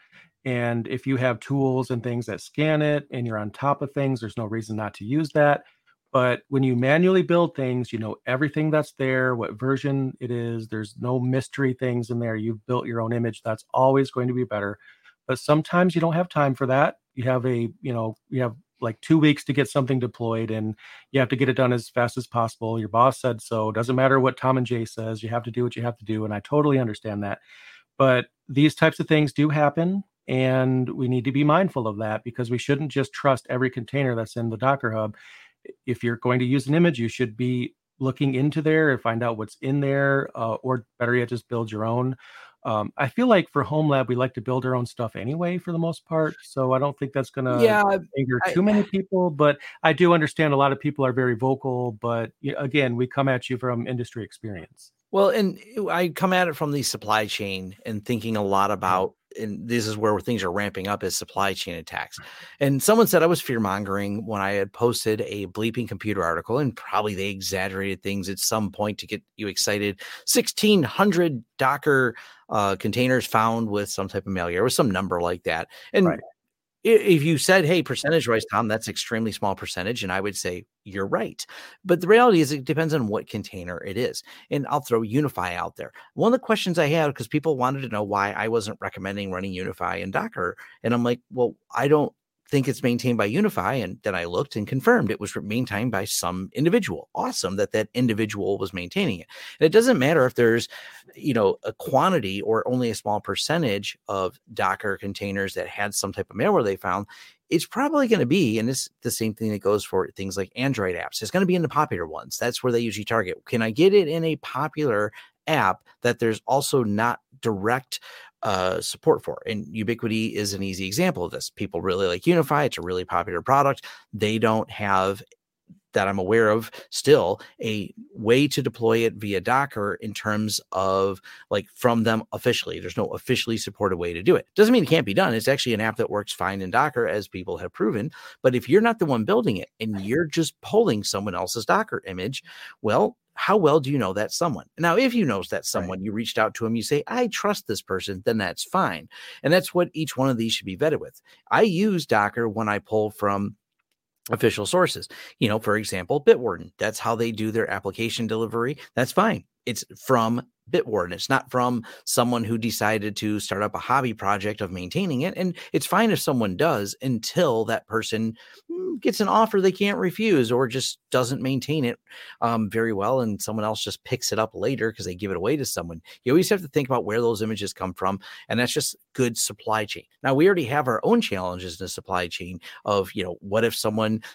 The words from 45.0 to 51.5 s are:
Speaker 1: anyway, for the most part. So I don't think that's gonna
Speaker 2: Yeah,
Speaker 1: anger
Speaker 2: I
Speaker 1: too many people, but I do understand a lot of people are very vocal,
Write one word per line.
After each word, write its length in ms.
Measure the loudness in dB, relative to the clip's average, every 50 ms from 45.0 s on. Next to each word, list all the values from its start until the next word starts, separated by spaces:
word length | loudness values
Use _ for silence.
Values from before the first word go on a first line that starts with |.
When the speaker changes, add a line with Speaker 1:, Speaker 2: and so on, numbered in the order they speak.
| -8 -6 -6
Speaker 1:
anyway, 420 | -8 -6 -6 -4 -4 -4 -4 -4 -6
for 140 | -6 -4
the 60 | -4 -2
most 260 | -2 -2 -4 -6 _
part. 320 | -4 0 0 0 0 -2 -8
So 300 | -14 -8 -4 0 2 2
I 60 | 2 2
don't 200 | 2 0 -2 -4
think 140 | -6 -4
that's 180 | -2 -4 -4 -4
gonna 220 | -4 -4 -2 0 2
Speaker 2:
Yeah, 280 | 4 4 6 6 4 4 2 2 0 -2 -4 -4 -2
Speaker 1:
anger 220 | 0 0 0 0 0
Speaker 2:
I 100 | 0 2
Speaker 1:
too 80 | 2
many 200 | 4 4 4 4 2
people, 460 | 2 0 -4 -2 0 0 2 2 2
but 280 | 2 4 4 4 4 2 -4 -18 -4 2
I 100 | 2 4
do 200 | 4 6 6 6
understand 400 | 6 6 4 2 0 2 2 4 4
a 20 |
lot 160 | 4 4 4
of 80 | 2 0
people 240 | -2 -4 0 0 0
are 60 | 2
very 240 | 2 2 2 2 0
vocal, 560 | 0 0 0